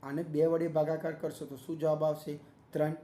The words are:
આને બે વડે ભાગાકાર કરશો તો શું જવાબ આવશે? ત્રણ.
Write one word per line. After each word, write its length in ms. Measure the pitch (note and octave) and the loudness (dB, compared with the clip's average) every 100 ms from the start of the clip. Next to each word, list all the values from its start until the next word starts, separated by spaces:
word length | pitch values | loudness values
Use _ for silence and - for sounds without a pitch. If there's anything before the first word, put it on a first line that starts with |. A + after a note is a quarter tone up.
આને 200 | C#3 C#3+ | -4 -4
બે 240 | E3+ D3+ D#3+ | -2 4 4
વડે 200 | E3 E3+ D#3 | 4 2 2
ભાગાકાર 360 | D3+ D#3+ D#3+ D3+ | 2 0 -2 -4
કરશો 260 | D#3 - C#3+ | -6 -6 -12
તો 120 | C3+ | -12
શું 180 | - D#3+ | -8 -2
જવાબ 240 | D#3 D3+ | 2 2
આવશે? 300 | D#3 D3+ D3+ D3 - - - | 2 0 -6 -10 -12 -20 -8
ત્રણ. 240 | - D3+ D#3+ | 0 0 0